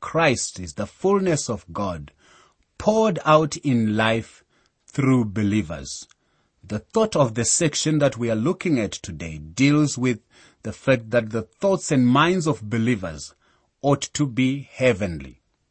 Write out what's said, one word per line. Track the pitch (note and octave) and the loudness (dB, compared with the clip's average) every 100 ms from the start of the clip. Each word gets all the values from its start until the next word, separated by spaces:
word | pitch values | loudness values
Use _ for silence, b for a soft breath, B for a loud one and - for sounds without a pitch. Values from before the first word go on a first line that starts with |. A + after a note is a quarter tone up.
Christ | - D#3 D#3+ A#2+ - - | -6 0 2 0 -4 -10
is | F2 | -12
the | - - | -8 -10
fullness | - F#3+ G3+ F#3+ D3 - | -4 0 2 2 -2 -2
of | G#2 - | -8 -8
God | E2 G2+ E2 C#2+ b b b b b _ - | -8 -6 -8 -12 b b b b b _ -4
poured | - A3 A3 E3 | 0 2 2 0
out | C#3+ D#3 D#3 - | 4 4 4 -2
in | D3 B2 A2 G#2+ | 0 2 2 2
life | A2 A#2 G#2 - _ _ _ _ - | 0 0 -4 -14 _ _ _ _ -10
through | - C3 C3 A2 | -2 2 2 2
believers. | G2 G#2 G#2+ D#2+ D2+ C#2 - - _ _ _ _ _ - | 0 0 0 -2 -8 -12 -16 -18 _ _ _ _ _ -10
The | G#2+ | -8
thought | - A3+ A3 | -4 0 2
of | E3+ B2+ | 2 2
the | A2 | 0
section | A#2 - E3+ - D#3 D#3 | -2 0 0 0 0 2
that | C#3+ A2+ | 2 0
we | A#2 | -2
are | |
looking | A2 B2 F#3 F#3 C3+ | 0 0 -2 0 0
at | G2 | -2
today | - - D#2+ E2 D#2 | -6 -12 -10 -10 -12
deals | D2+ F2 C#3 D3 D3+ B2 | -8 2 4 4 2 0
with | B2+ A2+ _ b b b | -2 -2 _ b b b
the | A2+ | -12
fact | G#2 - C3 A2 | -4 0 0 2
that | A#2+ A2 | 0 0
the | A2+ | -4
thoughts | A2 _ G3+ F#3+ - | -8 _ 0 0 0
and | C#3 | 2
minds | B2 C3 D#3+ F#3 D#3+ | 4 4 4 2 0
of | - G#2 | -4 -4
believers | A2+ A2+ A#2 F2+ D#2 - _ _ _ _ _ | -2 0 -2 -4 -12 -16 _ _ _ _ _
ought | C#3+ C#3 - | 0 0 -2
to | - D3 | -6 -4
be | A2+ B2+ C#3 C3 | 0 -2 -2 -8
heavenly. | - B2+ G2+ G2+ D#2+ C2+ - _ _ _ | 0 2 2 -2 -6 -12 -18 _ _ _